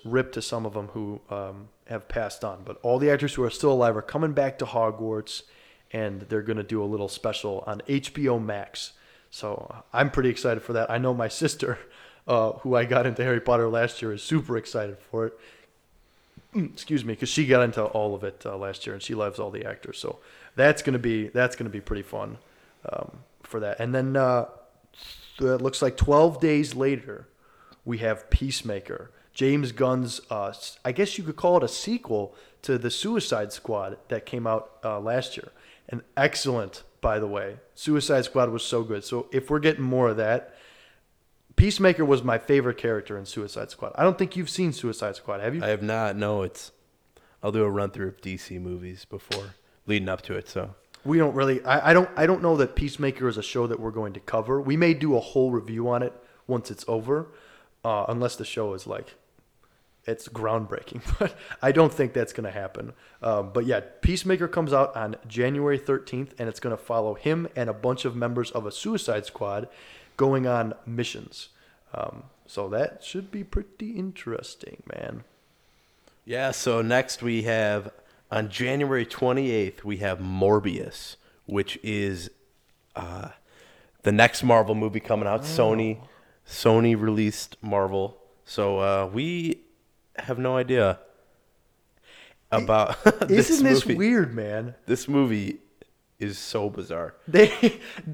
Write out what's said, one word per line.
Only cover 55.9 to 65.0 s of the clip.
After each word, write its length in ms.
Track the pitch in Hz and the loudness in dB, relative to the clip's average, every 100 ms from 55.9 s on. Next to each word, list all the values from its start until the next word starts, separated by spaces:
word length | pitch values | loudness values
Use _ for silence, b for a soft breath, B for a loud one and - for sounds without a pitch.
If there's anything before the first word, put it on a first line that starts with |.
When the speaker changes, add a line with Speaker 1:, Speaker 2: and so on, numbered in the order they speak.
| 120 | 0
Speaker 1:
it 100 | 123 - b b - | -2 -6 b b -4
once 220 | 123 - | -4 -4
it's 140 | 101 - | -10 -4
over, 400 | 113 117 147 160 b b b b _ | -4 0 -2 -2 b b b b _
uh, 220 | 113 104 101 | -2 0 0
unless 280 | 120 123 - | -2 -2 -4
the 100 | 110 | -8
show 280 | - 107 | -6 -4
is, 140 | 95 107 | -6 -8
like, 280 | 101 - - _ _ _ _ _ _ _ _ - | -10 -10 -20 _ _ _ _ _ _ _ _ -8
it's 240 | 113 - | -8 -8
groundbreaking. 720 | 113 110 113 104 - - 123 - | -6 -2 -2 -2 -8 -10 -10 -4
<laughs> 100 | - | -2
But 180 | 196 - B B | -2 -4 B B
I 120 | 135 | 2
don't 200 | 147 156 | 6 4
think 200 | 156 127 | 4 0
that's 180 | 123 113 | 0 -4
gonna 200 | - 107 | -6 -8
happen. 420 | 98 95 - 113 - b b | -8 -10 -10 -14 -16 b b
Um, 300 | 113 104 98 | -2 0 0
but 120 | 120 120 | -2 2
yeah, 160 | 107 - - | 0 -2 -2
Peacemaker 460 | - 180 185 185 170 | 0 0 0 0 0
comes 240 | 175 156 | -2 2
out 240 | 139 139 | 4 2
on 220 | 113 | 0